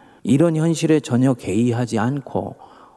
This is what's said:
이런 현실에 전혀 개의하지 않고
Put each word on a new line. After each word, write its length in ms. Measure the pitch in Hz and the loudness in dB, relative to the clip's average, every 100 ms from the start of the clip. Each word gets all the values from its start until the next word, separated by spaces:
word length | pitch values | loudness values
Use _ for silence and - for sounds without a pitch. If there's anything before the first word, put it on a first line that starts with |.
| - _ | -20 _
이런 320 | - 139 170 156 | 0 2 2 2
현실에 420 | 165 156 156 156 | 0 0 2 2
전혀 360 | - 123 131 | 2 2 2
개의하지 680 | 123 - 98 123 117 123 113 | 0 -2 0 0 0 -2 -2
않고 560 | 113 143 - 92 101 - - - - | -2 -4 -6 -6 -6 -10 -20 -20 -20